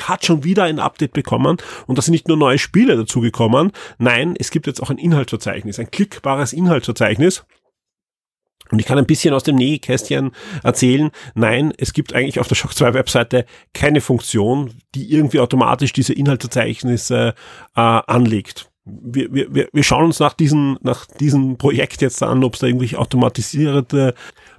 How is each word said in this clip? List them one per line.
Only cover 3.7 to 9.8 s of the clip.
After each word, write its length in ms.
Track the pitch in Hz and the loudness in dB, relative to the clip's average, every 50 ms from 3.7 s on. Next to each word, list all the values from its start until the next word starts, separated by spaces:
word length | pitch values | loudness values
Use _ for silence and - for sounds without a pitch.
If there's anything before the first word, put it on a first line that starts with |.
| - - - - - - | -2 -6 -12 -18 -6 -2
nein, 380 | 120 123 120 117 139 170 175 - | 2 2 2 2 0 -2 -2 -4
es 120 | - - | -4 -4
gibt 160 | - 160 - - | -4 -4 -4 -4
jetzt 140 | 135 - | -6 -6
auch 80 | 139 131 | -6 -6
ein 80 | 135 - | -4 -2
Inhaltsverzeichnis, 800 | - 170 165 147 131 - - 107 - - 92 - 104 107 101 - | 0 2 2 2 2 -2 -4 -6 -6 -6 -8 -6 -8 -10 -8 -8
ein 120 | 117 - | -10 -6
klickbares 640 | - - 202 196 - - - 143 139 139 143 113 - | -4 -2 -2 -2 -4 -4 -4 -2 -2 0 -2 -4 -2
Inhaltsverzeichnis. 880 | 156 185 180 170 131 - - 113 - 120 101 107 110 147 180 196 - - _ _ _ _ _ _ _ _ _ _ _ _ _ _ _ _ _ _ _ _ _ _ _ - - | 0 2 2 2 2 0 -2 -2 0 0 0 2 2 2 2 2 0 -6 _ _ _ _ _ _ _ _ _ _ _ _ _ _ _ _ _ _ _ _ _ _ _ -8 -2
Und 80 | - 107 | -2 -2
ich 60 | 107 | 0
kann 120 | - 131 143 | 2 2 2
ein 80 | 147 | 2
bisschen 280 | - 156 - - 165 143 | 2 2 2 2 2 2
aus 100 | 135 - | 2 2
dem 140 | - 143 131 | 2 2 2
Nähkästchen 760 | 127 135 156 143 | 2 2 0 -4